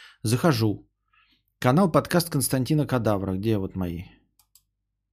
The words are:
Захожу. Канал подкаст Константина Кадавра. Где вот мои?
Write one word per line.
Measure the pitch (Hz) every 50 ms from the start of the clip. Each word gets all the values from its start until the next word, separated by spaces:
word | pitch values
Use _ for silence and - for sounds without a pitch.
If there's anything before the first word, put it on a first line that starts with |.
| - - _ _
Захожу. | - 107 117 127 - 175 135 110 113 107 101 - - _ _ _ _ _ _ _ _ _ _ _ _ _ _ _
Канал | - 127 131 170 202 170
подкаст | - 147 - - - 175 165 -
Константина | - 143 117 - - 131 127 113 156 151 143
Кадавра. | 113 127 123 107 110 104 95 95 95 92
Где | 95 101 113 110
вот | 101 95 92 -
мои? | 95 92 87 87 85 90 - - _ _ _ _ _ _ _ _ _ _ _ _ _ _ _ _ _ _ _